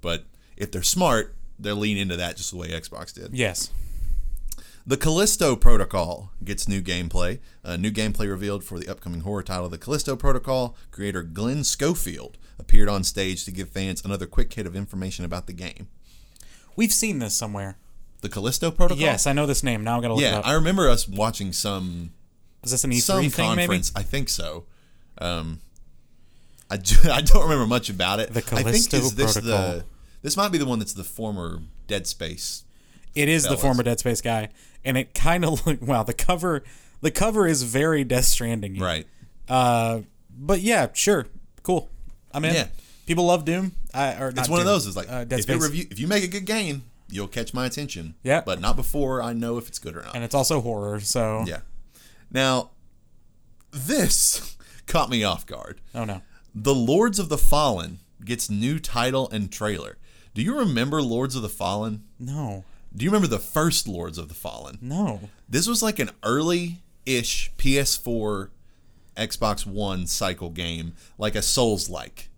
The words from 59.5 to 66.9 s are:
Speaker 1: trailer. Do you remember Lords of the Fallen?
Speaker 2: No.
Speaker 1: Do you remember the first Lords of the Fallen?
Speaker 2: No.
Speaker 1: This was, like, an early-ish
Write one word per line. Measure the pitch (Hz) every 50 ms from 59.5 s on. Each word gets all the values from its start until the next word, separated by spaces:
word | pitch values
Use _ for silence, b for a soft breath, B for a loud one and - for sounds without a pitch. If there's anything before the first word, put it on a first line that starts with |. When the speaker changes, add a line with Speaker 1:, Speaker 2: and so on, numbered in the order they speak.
Speaker 1:
trailer. | - - 107 107 104 82 69 52 - - b b b b b b b
Do | -
you | 120 180 254 302
remember | 254 202 135 117 117 139 147 156
Lords | 143 123 113 117 131 135 127
of | 131
the | 110 101
Fallen? | - - 95 90 98 104 107 110 107 104 107 - - -
Speaker 2:
No. | 123 123 139 151 151 120 101 95 92 b b b b b -
Speaker 1:
Do | 98 113
you | 170
remember | 202 214 190 156
the | 117 98
first | - - - 160 156 170 - - - 113
Lords | 98 - - 85 78 85
of | 85 76
the | 80
Fallen? | - - - - 57 67 69 - 101
Speaker 2:
No. | 120 123 139 175 208 180 113 98 90 101 - - - -
Speaker 1:
This | 107 135 - 226
was, | 240 214 226
like, | 220 - -
an | 135 98 - _ -
early-ish | 104 120 139 156 165 175 175 175 170 170 175 - -